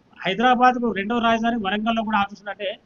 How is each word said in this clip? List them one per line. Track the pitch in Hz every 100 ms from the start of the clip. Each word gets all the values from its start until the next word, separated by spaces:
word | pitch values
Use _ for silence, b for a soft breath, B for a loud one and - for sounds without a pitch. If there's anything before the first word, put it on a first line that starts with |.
| _ _ 175
హైదరాబాద్కు | 190 247 240 247 247 233
రెండో | 190 202 240
రాజధాని | 226 226 226 233
వరంగల్లో | 190 208 220 226
కూడా | 214 214
ఆఫీస్ | 202 202
ఉందంటే | 202 190 202 226